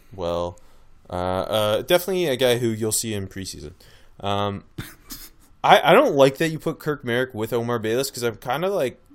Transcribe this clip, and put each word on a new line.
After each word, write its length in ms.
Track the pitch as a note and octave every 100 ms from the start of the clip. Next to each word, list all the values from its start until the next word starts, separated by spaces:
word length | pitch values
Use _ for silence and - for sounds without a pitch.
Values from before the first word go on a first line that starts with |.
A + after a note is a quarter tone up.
| -
well. 460 | F#2+ E2+ F2 F2 F2 - - - - -
Uh, 40 |
uh, 680 | F2+ F2+ F#2 - G#2+ G#2+ G#2+
definitely 460 | - F3 G3 F#3 E3+
a 80 | B2
guy 240 | B2+ A#2+
who 80 | A#2+
you'll 220 | A2 A2
see 240 | - A2+ G#2
in 120 | F#2+
preseason. 440 | G2 F#2 - D2 - - - - -
Um, 460 | G2 G2+ G2+ G2+ - -
<laughs> 840 | - - - - - - - _
I, 280 | C#3 G3 C#3+
I 20 |
don't 220 | G3+ C#4+ C#3+
like 220 | C3+ C3+
that 120 | D#3+
you 100 | D#3
put 200 | E3 -
Kirk 240 | D#3 C#3+
Merritt 320 | A#2+ A#2+ B2+ G#2+
with 160 | A2
Omar 280 | A#2+ A#2 A#2+
Bayless 300 | A2 A#2+ C3+
'cause 140 | -
I'm 140 | A#2 G#2+
kinda, 320 | - C3+ F#3
like, 280 | G3 B2+ - _